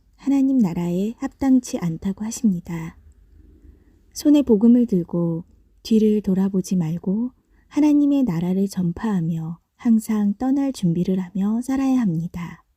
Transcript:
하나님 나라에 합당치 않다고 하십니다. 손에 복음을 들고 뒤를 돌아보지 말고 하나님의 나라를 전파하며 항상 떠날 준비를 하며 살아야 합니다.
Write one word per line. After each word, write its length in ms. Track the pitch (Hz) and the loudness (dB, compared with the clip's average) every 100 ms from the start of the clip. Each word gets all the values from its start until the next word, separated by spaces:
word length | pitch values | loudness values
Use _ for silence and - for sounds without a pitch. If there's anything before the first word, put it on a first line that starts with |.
| _ | _
하나님 440 | _ - 277 269 269 | _ -2 2 2 2
나라에 560 | 196 170 175 175 208 240 | 2 0 -2 -2 -4 -6
합당치 600 | 269 - 269 262 - 254 | -10 -4 2 2 2 -4
않다고 460 | 170 160 196 190 | -4 -4 -6 -6
하십니다. 720 | 214 - 220 175 - 170 165 - - - _ - - _ - - _ _ _ | -8 -2 0 0 -4 -8 -10 -14 -20 -20 _ -20 -20 _ -20 -20 _ _ _
손에 280 | - 302 294 | -2 4 4
복음을 440 | 262 208 233 247 240 | 4 4 6 4 4
들고 580 | 185 170 170 170 165 - _ _ _ | 0 0 -2 -2 -4 -8 _ _ _
뒤를 380 | - 220 214 214 | -2 2 4 2
돌아보지 540 | 202 185 196 196 - 185 | 0 0 0 -2 -2 -2
말고 540 | 160 170 - 208 247 - _ _ _ | -2 -4 -4 -4 -4 -8 _ _ _
하나님의 560 | - 302 294 285 277 | 0 2 4 4 2
나라를 440 | 247 165 175 190 196 | 0 0 -2 0 -2
전파하며 920 | 190 175 - 226 190 165 165 160 170 _ _ | -2 -2 -2 -2 -2 -2 -4 -6 -10 _ _
항상 580 | 247 220 - 214 208 202 | 2 2 2 -2 0 0
떠날 340 | 262 277 277 | -2 0 -2
준비를 460 | 254 175 170 180 185 | -2 -2 0 -2 -2
하며 420 | 180 190 202 226 | -4 -4 -2 -2
살아야 380 | 254 262 262 262 | -2 -2 0 0
합니다. 640 | 220 165 170 180 170 165 _ | 0 -2 -4 -8 -12 -14 _